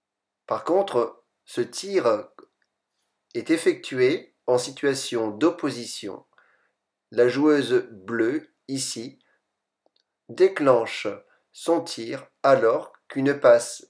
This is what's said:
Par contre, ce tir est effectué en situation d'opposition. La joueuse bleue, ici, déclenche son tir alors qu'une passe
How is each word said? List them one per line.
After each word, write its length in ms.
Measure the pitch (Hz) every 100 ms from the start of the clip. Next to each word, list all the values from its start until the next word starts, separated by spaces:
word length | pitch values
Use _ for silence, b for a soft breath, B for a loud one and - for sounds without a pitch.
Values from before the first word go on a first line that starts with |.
| _ _ _ _ -
Par 180 | 110
contre, 600 | - 185 196 123 113 - _ _ _
ce 160 | -
tir 680 | 113 - 190 190 123 104 - - - _ _ _ _ _ _ _ _
est 160 | 117 -
effectué 880 | 160 185 165 - 127 127 170 - _ -
en 100 | 123
situation 720 | 127 135 143 135 - 117 110
d'opposition. 960 | 104 160 170 147 120 117 - 104 - _ _ _ _ _ _ _ _ _
La 160 | 110 123
joueuse 600 | 127 151 147 117 123 -
bleue, 560 | 107 95 117 113 151 - _ -
ici, 520 | 135 135 120 120 - _ _ _ _ _ _ _ _ _ _ -
déclenche 800 | 120 185 190 143 120 110 - 104 101 _ _ _
son 300 | - - 165
tir 460 | - - 117 135 - _
alors 500 | 139 127 113 139 - _ _
qu'une 320 | 135 135 143
passe 480 | 131 120 - - -